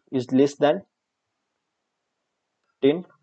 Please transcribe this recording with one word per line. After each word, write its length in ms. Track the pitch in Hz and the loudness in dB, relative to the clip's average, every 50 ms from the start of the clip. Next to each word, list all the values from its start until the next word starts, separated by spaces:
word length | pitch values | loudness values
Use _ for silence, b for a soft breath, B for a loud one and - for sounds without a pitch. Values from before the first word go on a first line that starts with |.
| _ - | _ -8
is 180 | 131 131 120 - | -8 -6 -6 -2
less 260 | 135 131 139 139 - | 0 0 0 0 0
than 260 | - 147 147 165 196 - _ _ _ _ _ _ _ _ _ _ _ _ _ _ _ _ _ _ _ _ _ _ _ _ _ _ _ _ _ _ _ _ _ _ _ _ _ _ - | -2 -2 -2 -2 -2 -6 _ _ _ _ _ _ _ _ _ _ _ _ _ _ _ _ _ _ _ _ _ _ _ _ _ _ _ _ _ _ _ _ _ _ _ _ _ _ 0
ten, 220 | 135 139 151 180 180 - _ _ | 0 0 0 0 -6 -14 _ _